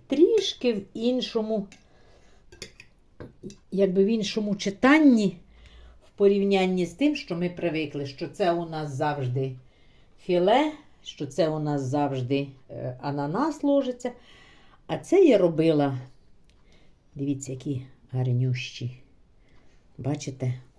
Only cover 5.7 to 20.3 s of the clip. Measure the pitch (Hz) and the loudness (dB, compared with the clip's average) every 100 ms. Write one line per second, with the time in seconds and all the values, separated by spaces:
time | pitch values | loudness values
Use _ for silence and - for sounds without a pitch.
5.7 | - - - - - 202 202 196 196 185 | -20 -20 -20 -12 2 4 4 2 2 2
6.7 | 185 170 - 294 294 - 170 175 175 175 | 0 -2 0 0 0 -6 -4 -4 -2 -4
7.7 | 156 147 143 131 - 165 - 185 170 165 | -2 -4 -6 -8 -8 -10 -2 0 0 -4
8.7 | 160 147 131 151 143 127 131 135 131 - | -8 -6 -4 -2 -2 -4 -4 -4 -8 -20
9.7 | _ _ - _ - - 175 185 247 302 | _ _ -20 _ -10 -2 2 4 4 2
10.7 | - - - - - 139 - 160 156 151 | -4 -18 -20 -18 -12 -6 -2 -2 -2 -2
11.7 | 143 131 147 143 135 120 139 139 - - | -2 -2 0 0 -2 -2 -2 -4 -12 -16
12.7 | - 131 127 143 143 143 190 311 294 285 | -10 -10 -8 -6 -6 -4 -2 -4 -2 0
13.7 | 285 254 247 247 - - - - - - | 2 0 -4 -8 -10 -20 -20 -20 -20 -20
14.7 | - - 156 - 359 339 208 175 156 165 | -18 -8 -8 2 6 8 6 4 4 4
15.7 | 151 139 127 127 - - - _ _ _ | 4 2 -2 -10 -20 -20 -20 _ _ _
16.7 | - - _ _ 143 139 139 - 131 151 | -20 -20 _ _ -6 -4 -4 -6 -8 -6
17.7 | 127 - - _ 127 127 123 131 127 - | -6 -8 -20 _ -4 0 0 0 -2 -6
18.7 | - 123 - - _ _ _ _ - - | -10 -12 -12 -20 _ _ _ _ -20 -20
19.7 | - _ - 131 147 - | -20 _ -10 -6 -6 -8